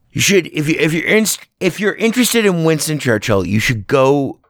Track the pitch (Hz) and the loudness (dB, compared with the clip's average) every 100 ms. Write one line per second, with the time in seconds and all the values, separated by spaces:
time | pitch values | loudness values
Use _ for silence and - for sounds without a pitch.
0 | _ - - 190 165 - 151 156 156 160 | _ -4 0 0 0 -4 -4 0 0 0
1 | - 208 214 - - _ 190 170 202 - | 0 0 0 -4 -12 _ -4 -2 -4 -2
2 | 220 247 240 233 208 175 160 160 - 147 | 0 0 0 2 2 2 2 0 -2 -2
3 | 131 107 - 98 92 107 - 117 95 135 | 0 -2 0 -2 0 0 0 -2 0 2
4 | 135 143 135 - _ | 4 2 -2 -8 _